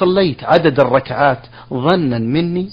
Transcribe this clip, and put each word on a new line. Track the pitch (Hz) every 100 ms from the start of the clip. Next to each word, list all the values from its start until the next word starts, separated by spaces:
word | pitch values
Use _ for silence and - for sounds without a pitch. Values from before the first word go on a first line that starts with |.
صليت | 185 185 185 131
عدد | 113 165 160 135
الركعات | 131 131 - 117 143 127 - - -
ظنا | 131 135 185 147 120
مني | 113 147 170 180 190